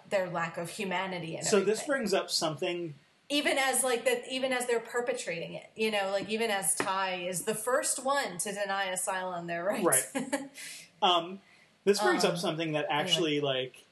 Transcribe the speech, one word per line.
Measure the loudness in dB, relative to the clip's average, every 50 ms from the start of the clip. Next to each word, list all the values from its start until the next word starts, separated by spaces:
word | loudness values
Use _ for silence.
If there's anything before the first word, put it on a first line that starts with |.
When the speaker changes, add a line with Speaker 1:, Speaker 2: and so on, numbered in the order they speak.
| -6 -2
Speaker 1:
their | 0 0 0 0
lack | -2 -2 -4 -4 -4 -6
of | -6 -6
humanity | -6 -6 -4 -2 -2 -2 -2 -2 -4 -6 -6 -6 -6 -6
and | 0
Speaker 2:
so | 4 4 4
this | 4 4 2 0
Speaker 1:
everything. | 0 -2
Speaker 2:
brings | -2 0 0 2 0
up | 0 0 0
something | 0 0 0 0 -2 -2 -2 -2 -2 -4 -6 -8 -10 -12 -20 _ _ _ _ -4
Speaker 1:
even | -2 0 2 2 2 2
as, | 2 2 2 2 2
like, | 2 2 2 2
that, | 2 0 0 -2 -4
even | -4 -2 0 0 0
as | 0 0 0
they're | 0 0
perpetrating | 0 -2 -4 -4 -2 -2 -2 -2 -4 -6 -6 -6 -6 -8 -10
it, | -12 -14 -10 -4
you | -2 0 0
know, | 2 2 0 0
like, | 0 -2 -2 0
even | -2 0 0 0
as | 0 0 0 0 0
Tai | 0 0 0 0 0 0 0 -2
is | -2 -2 -4 -4 -4 -2
the | -2 -4
first | -2 0 0 0 2 2 0 -2 -2 0
one | 0 0 0 0 -2 -4 -6
to | -6 -4 -4
deny | -4 -2 -2 0 0 -2
a | -2 -2 -2
Cylon | -2 -2 -2 -2 -2 -4 -4 -6 -6 -4
their | -4 -2 0
rights. | 0 0 2 4 4 4 4 2 0 -4
Speaker 2:
Right. | -6 -4 -2 -2 -2 -4
Speaker 1:
<laughs> | -4 -14 -14 -14 -14 -14 -16 -18 -20 _ 2 4
Speaker 2:
Um, | 4 4 4 2 0 -6 -12 -14 -18 -20 -20 -20 _ _ _ 2
this | 4 4 6
brings | 6 4 4 4 4
up | 2 2
Speaker 1:
Um, | 2
Speaker 2:
something | 0 -2 0 0 0 0 0
that | 0 0 0
Speaker 1:
anyway. | 0 0
Speaker 2:
actually, | 2 2 2 2 2 2 2 2
like, | 2 2 0 0 -2 -4 -8 -14 -20 _